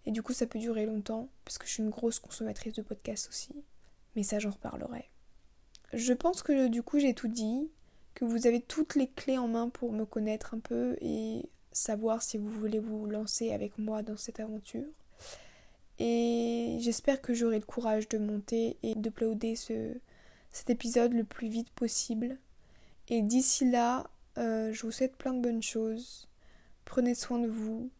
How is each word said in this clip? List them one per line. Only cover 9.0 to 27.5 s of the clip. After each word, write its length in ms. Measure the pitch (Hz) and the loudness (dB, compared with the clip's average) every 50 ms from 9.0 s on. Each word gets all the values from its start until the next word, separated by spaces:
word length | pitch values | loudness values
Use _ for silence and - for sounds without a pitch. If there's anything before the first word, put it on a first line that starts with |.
| 262 | 2
clés 300 | 254 - - - - 262 | 2 -2 -6 0 0 0
en 100 | 262 247 | 2 2
main 220 | 233 226 233 233 240 | 0 0 0 0 -2
pour 220 | - - 247 233 | -2 -4 -4 -2
me 140 | 220 214 220 | -2 -2 -4
connaître 480 | 214 - 220 214 214 214 214 - - - | -2 -2 -2 0 0 -2 -2 -4 -8 -8
un 60 | 226 | -8
peu 380 | - - 240 233 247 247 240 - | -4 -2 -2 0 0 0 -2 -2
et 480 | - - 226 220 220 220 220 - - - - - - _ | -2 -2 -2 -2 -2 -4 -4 -6 -8 -10 -14 -20 -20 _
savoir 500 | - - - - 214 208 220 226 220 226 | -2 0 0 0 0 0 2 0 2 2
si 160 | - - - | 0 -2 -2
vous 120 | 214 208 208 | -4 -4 -4
voulez 300 | 220 214 214 214 220 214 | -4 -2 -2 0 0 0
vous 260 | 214 226 214 214 214 | -2 -2 -4 -4 -4
lancer 480 | 208 214 214 220 214 - - 233 226 208 | -4 -4 -2 -2 -2 -2 0 0 -2 -2
avec 240 | 202 208 208 - | -2 -4 -4 -4
moi 260 | - 214 214 214 214 214 | -4 -4 -2 -2 -4 -4
dans 140 | 214 214 | -6 -8
cette 220 | 214 - - - - | -8 -8 -10 -8 -8
aventure. 480 | 220 220 214 214 202 - - 226 269 302 - - - - - - - - - - - - - - - - - _ - - - - | -8 -8 -8 -10 -10 -8 -8 -8 -8 -8 -12 -18 -20 -20 -20 -18 -16 -16 -16 -16 -18 -20 -20 -20 -20 -20 -20 _ -20 -20 -6 0
Et 760 | - 233 233 233 233 233 233 233 233 233 233 233 233 233 240 240 | 2 4 4 4 4 4 4 4 2 2 2 0 0 0 -2 0
j'espère 420 | 233 233 233 - - 277 269 269 | 2 2 0 4 2 2 2 2
que 120 | - - 240 | 0 -2 0
j'aurai 260 | 233 233 233 220 214 | 2 2 2 2 0
le 60 | 214 | -2
courage 440 | - - 247 240 220 220 214 214 220 | -4 -6 -2 0 2 2 0 0 0
de 80 | 220 | -2
monter 600 | 220 208 208 214 208 208 - 226 226 226 226 226 - - | 0 0 0 -2 -4 -2 0 0 2 2 0 -2 -4 -4
et 120 | 226 220 | -4 -2
d'uploader 600 | 220 214 226 208 - 233 226 220 214 - 226 226 | -2 -4 -4 -2 0 0 0 0 0 -2 -2 -2
ce, 420 | 233 - - 226 220 220 226 240 247 - _ - - - - - - - - | -4 -4 -4 -4 -4 -4 -6 -8 -10 -12 _ -20 -20 -20 -20 -20 -20 -20 -14
cet 180 | - - - - | -14 -6 0 0
épisode 440 | 240 240 - 233 233 247 233 240 240 | 0 2 2 2 4 6 6 6 4
le 100 | 233 220 | 2 0
plus 240 | - - - 233 | 0 -4 -6 -6
vite 220 | 220 220 226 233 - | -2 -2 -4 -4 -6
possible. 680 | - - 240 226 - - - - 233 220 240 240 262 262 - - - - - - - - - - - - - | -4 -2 -2 0 0 -2 -2 -2 -2 -2 0 -2 -4 -8 -14 -20 -20 -20 -20 -20 -20 -20 -20 -20 -20 -20 -4
Et 140 | - 240 233 | 0 2 2
d'ici 480 | 208 208 233 254 262 - - - 269 247 | 4 6 6 6 6 6 4 4 4 4
là, 400 | 247 240 233 240 247 - - - - - - - - | 6 6 4 4 2 0 -4 -8 -16 -20 -20 -10 -4
euh, 340 | - 233 226 220 220 220 220 220 | -2 0 0 0 0 0 -2 -4
je 80 | - - | -4 -6
vous 80 | 226 | -6
souhaite 240 | 226 - 262 262 262 | 0 0 0 0 0
plein 180 | - - 262 254 | -4 -4 -2 0
de 80 | 247 | 2
bonnes 220 | 240 240 233 226 220 | 2 2 2 0 -2
choses. 640 | - - 226 220 220 220 226 247 - - - - - - - - - - - - - - _ - | -2 -2 -2 0 0 -2 -4 -8 -12 -16 -18 -20 -20 -20 -20 -20 -20 -20 -20 -20 -20 -20 _ -16
Prenez 300 | - - 262 240 247 240 | -2 0 2 4 4 2
soin 240 | - - - 247 240 | 0 0 -2 0 0
de 80 | 240 | 0
vous. 420 | 226 | 0